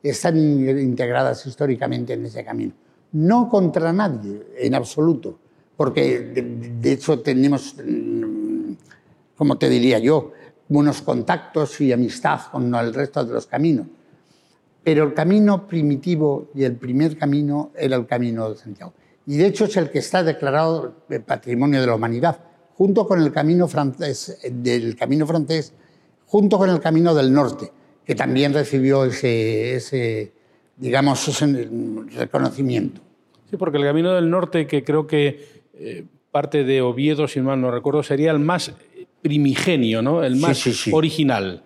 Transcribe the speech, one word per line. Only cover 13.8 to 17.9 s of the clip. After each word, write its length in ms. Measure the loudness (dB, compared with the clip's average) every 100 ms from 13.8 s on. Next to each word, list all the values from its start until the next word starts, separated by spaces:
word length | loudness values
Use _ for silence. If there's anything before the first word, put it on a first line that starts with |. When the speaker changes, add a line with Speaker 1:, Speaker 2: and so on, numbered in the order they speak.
| -2 -16 _ _ _ _ _ _ _ _
Speaker 1:
Pero 220 | 0 2
el 100 | 2
camino 520 | 0 2 4 4 2 -2
primitivo 840 | -2 0 0 -2 0 0 -2 -6
y 100 | -2
el 120 | -2 -2
primer 400 | -4 0 0 0
camino 540 | 0 0 0 -2 -6 -4
era 200 | -2